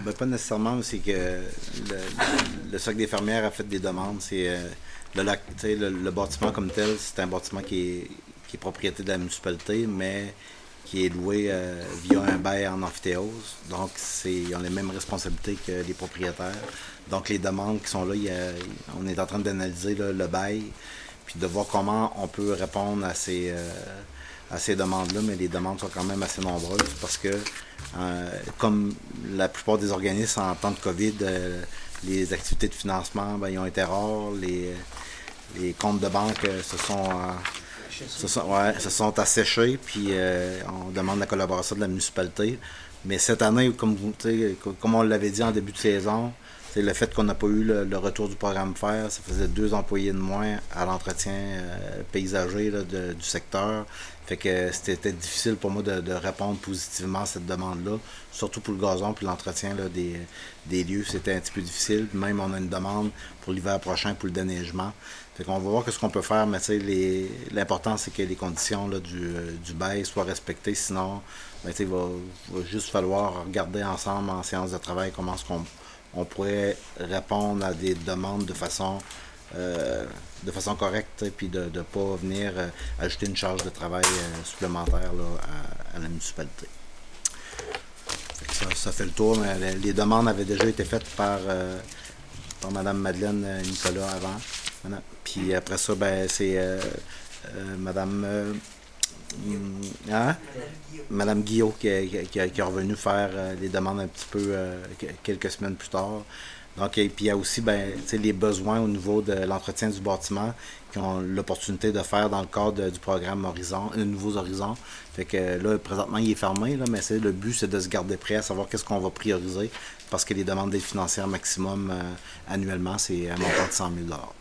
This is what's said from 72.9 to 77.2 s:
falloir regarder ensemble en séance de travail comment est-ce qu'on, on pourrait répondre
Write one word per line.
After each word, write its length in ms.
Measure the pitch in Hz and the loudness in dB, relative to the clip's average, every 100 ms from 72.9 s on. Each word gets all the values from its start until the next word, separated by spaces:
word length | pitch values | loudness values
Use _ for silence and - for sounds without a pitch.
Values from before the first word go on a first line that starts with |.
falloir 540 | 101 92 98 101 90 | 2 4 4 2 0
regarder 400 | 90 95 90 98 | -2 -2 0 0
ensemble 460 | 101 90 - 101 101 | -2 -2 0 0 0
en 120 | 92 | -2
séance 300 | 90 92 92 | -2 -2 -2
de 60 | 90 | -4
travail 340 | - 90 95 | -4 -2 -2
comment 200 | 95 90 | -2 -4
est-ce 100 | 87 | -4
qu'on, 200 | - 87 85 - - - - | -2 -4 -4 -10 -18 -20 -10
on 100 | - | -6
pourrait 520 | - - 98 101 101 95 - - | -4 0 0 2 2 0 -6 -8
répondre 640 | 87 95 | -4 -2